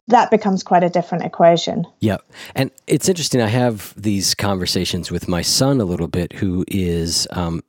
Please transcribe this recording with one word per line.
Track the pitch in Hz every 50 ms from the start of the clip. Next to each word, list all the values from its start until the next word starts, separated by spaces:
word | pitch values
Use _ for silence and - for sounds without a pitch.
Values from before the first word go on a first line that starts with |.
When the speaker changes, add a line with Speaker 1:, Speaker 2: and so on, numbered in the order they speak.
| _
Speaker 1:
that | - 220 233 - -
becomes | 226 214 - 202 190 185
quite | - - 190 175 180
a | 170
different | - 180 170 - 175 165 -
equation. | 165 - - 170 170 170 165 - - - - 170 - _ _
Speaker 2:
Yeah. | - 110 92 - - _ - - - - -
And | 135 135 - - - _
it's | - - 147 -
interesting. | 190 185 170 139 - - 123
I | 113
have | 104 120 127 123 120 110 98 - - -
these | 107 107 110 101 98 90 - -
conversations | - - 101 98 90 90 - - 95 90 - - 87 80 -
with | 87 87 - -
my | 90 85
son | - - - - 131 139 143 127
a | 104
little | 87 90 80 85 78
bit, | - 90 85 - -
who | - 104 95 90 92 -
is, | - - 98 92 87 85 85 82 85 85 - - -
um, | - 90 87 82 82 82 -